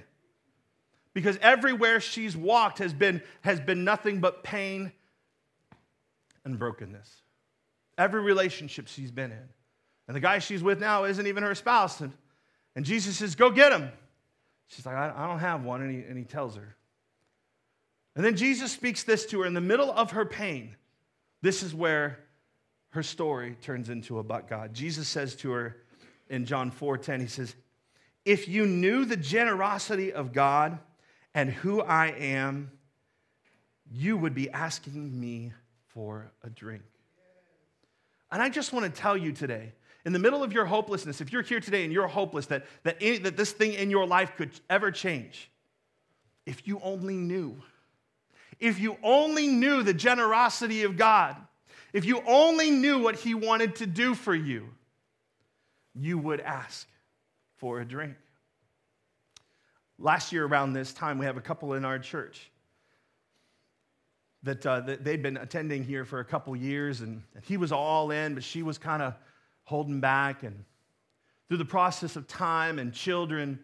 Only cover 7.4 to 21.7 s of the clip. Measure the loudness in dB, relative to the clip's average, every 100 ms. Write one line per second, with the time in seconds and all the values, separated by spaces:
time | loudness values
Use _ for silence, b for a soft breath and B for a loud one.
7.4 | _ _ _ _ _ 0 0 2 2 4
8.4 | 2 -2 -12 -12 -14 -12 -12 -8 -10 -10
9.4 | -18 _ _ _ _ _ -8 0 2 2
10.4 | 0 -2 0 2 2 2 2 0 -2 -2
11.4 | -2 -2 2 4 4 -2 -10 -12 _ _
12.4 | _ _ _ -8 -2 -2 -2 -4 -4 6
13.4 | 6 10 8 8 0 -12 _ _ _ _
14.4 | _ _ _ -16 -8 -4 -4 -4 -6 -4
15.4 | -2 -2 -4 -6 -6 -8 -10 -12 -10 -8
16.4 | -8 -10 -18 -20 _ _ _ _ _ _
17.4 | _ _ _ _ _ _ _ 0 2 4
18.4 | 2 0 -2 -4 -4 -4 0 0 0 -2
19.4 | 0 0 2 2 2 2 0 0 -4 -4
20.4 | -6 -8 -10 -18 _ _ _ _ _ -2
21.4 | 0 0 -4